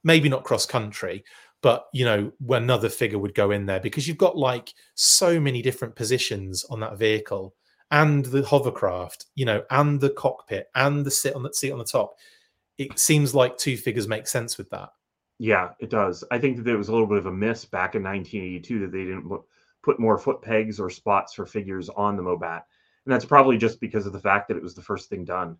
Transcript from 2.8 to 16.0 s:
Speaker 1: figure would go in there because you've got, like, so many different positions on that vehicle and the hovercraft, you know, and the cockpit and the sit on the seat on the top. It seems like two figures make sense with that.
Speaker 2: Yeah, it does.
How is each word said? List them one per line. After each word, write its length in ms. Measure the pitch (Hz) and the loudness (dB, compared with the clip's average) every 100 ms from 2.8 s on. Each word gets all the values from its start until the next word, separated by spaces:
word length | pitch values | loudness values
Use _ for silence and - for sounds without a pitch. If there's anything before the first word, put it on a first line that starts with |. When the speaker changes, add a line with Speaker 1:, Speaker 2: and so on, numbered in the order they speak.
| 110 | 0
Speaker 1:
figure 300 | - 117 104 | -2 -2 -2
would 160 | 104 | -2
go 160 | 104 101 | 0 2
in 160 | 101 98 | 0 -2
there 140 | 95 | -4
because 280 | 98 - 139 | -4 -6 -6
you've 80 | 156 | 2
got, 220 | 180 180 | 2 2
like, 340 | 131 123 - - _ | -2 -2 -8 -20 _
so 440 | - - - 180 170 | 0 4 6 6 4
many 220 | 143 123 | 2 0
different 340 | 123 127 120 - | -2 -2 -8 -6
positions 680 | 110 123 - 101 95 92 - | 0 0 0 -4 -6 -8 -8
on 100 | 113 | -8
that 160 | 110 101 | -8 0
vehicle 580 | 110 107 107 98 95 _ _ _ _ | 2 2 -2 -8 -8 _ _ _ _
and 340 | 147 151 143 127 | 4 6 4 2
the 160 | 135 139 | 0 4
hovercraft, 800 | 143 131 - 98 90 90 - - | 2 2 -2 -2 -2 -8 -14 -14
you 100 | - | -4
know, 180 | 123 107 - | 0 0 2
and 300 | 135 147 143 | 4 4 2
the 80 | 139 | 0
cockpit 580 | 139 135 - - 98 - | 0 -2 -2 -8 -8 -4
and 300 | 127 139 147 | 0 2 2
the 60 | 139 | -2
sit 240 | - 139 | -2 -2
on 80 | 139 | -4
the 100 | 135 | -6
seat 200 | - 135 | -6 -6
on 60 | 135 | -6
the 60 | |
top. 300 | 113 127 104 - - _ _ _ _ - | -4 -2 -2 -8 -20 _ _ _ _ -10
It 200 | 135 - | -8 -2
seems 360 | - 151 139 | 2 4 4
like 240 | 135 123 - | 4 2 0
two 180 | 147 120 | -4 -2
figures 320 | - 113 107 | -4 -4 -4
make 180 | 107 - | -6 -4
sense 300 | 127 117 - | -4 -4 -10
with 140 | - | -10
that. 180 | 95 98 _ _ _ _ _ | -12 -14 _ _ _ _ _
Speaker 2:
Yeah, 320 | 110 98 90 - | 2 2 0 -8
it 100 | 110 | -4
does. 320 | 110 | 0